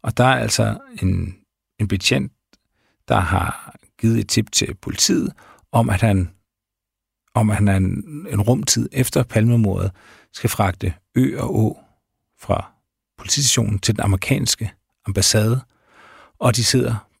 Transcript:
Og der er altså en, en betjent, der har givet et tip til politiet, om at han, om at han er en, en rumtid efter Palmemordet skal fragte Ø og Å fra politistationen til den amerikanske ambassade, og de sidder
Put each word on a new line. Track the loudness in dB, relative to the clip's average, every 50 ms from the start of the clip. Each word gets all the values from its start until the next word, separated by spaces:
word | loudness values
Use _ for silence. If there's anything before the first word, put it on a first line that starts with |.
Og | -6 -6 0
der | 2 2
er | 2 4 2
altså | 0 -2 0 0 0 0 -2 -6 -10 -18 -10 -4
en, | -2 0 0 0 -2 -6 -10 _ _ _ _ _ _ _ _ _
en | -4
betjent, | -2 -2 -2 0 0 0 0 -2 -4 _ _ _ _ _ _ _ _ _ _ _ _ _ _ _
der | 0 0 0
har | 2 2 0 0 0 -2 -6 -10 -16 -20 -20 -20 _ _ _
givet | _ 0 0 2 0
et | 0 0
tip | 0 -2 -2 0
til | -2 -4 -4 -4 -8
politiet, | -12 -10 -10 -4 -2 0 0 0 0 -2 -4 -8 _ _ -20 -20 _ _ _
om | 0 0 2 2
at | 2 2
han, | 2 2 2 2 0 -2 -6 _ _ _ _ _ _ _ _ _ _ _ _ _ _ _ _ _ _ _ _
om | 2 2 2
at | 2
han | 2 2
er | 2 2
en, | 2 2 0 -2 -4 -8 -10 -14 -14 -10 -4
en | -2 0
rumtid | 2 2 2 0 2 -2 -2 -2 -2 -4
efter | -2 -2 -2 0 0 -2 -2
Palmemordet | 0 0 2 2 4 4 4 2 2 0 0 -2 -4 -4 _ -20 -20 -20 -20 _ _ _
skal | -4 -4 -4
fragte | 0 2 0 0 0 -2 -4 -6 -6 -6 _ _ _
Ø | 0 0 0 0 -4
og | -6 -2 0
Å | 0 0 0 -2 -6 _ _ _ _ _ _ _ _ _ _ _ _
fra | -4 -4 -4 -4 -4 -10 _ _ _ _ _ _ _ _ _
politistationen | -18 -6 -6 -4 0 0 0 2 0 0 0 -2 -2
til | 0 -2 -2
den | 0 0
amerikanske | 0 0 0 0 -2 -2 -2 0 -2 -2 _ -4 -10 -10 _ _ _ _ _ _
ambassade, | -4 -2 0 0 2 2 2 2 2 0 -2 -4 _ _ _ _ _ _ _ -20 -20 -20 -20 -20 _ _ _
og | 0 0 0
de | 2 0
sidder | 2 2 2 0 0 -2 -4 -6 _ _ _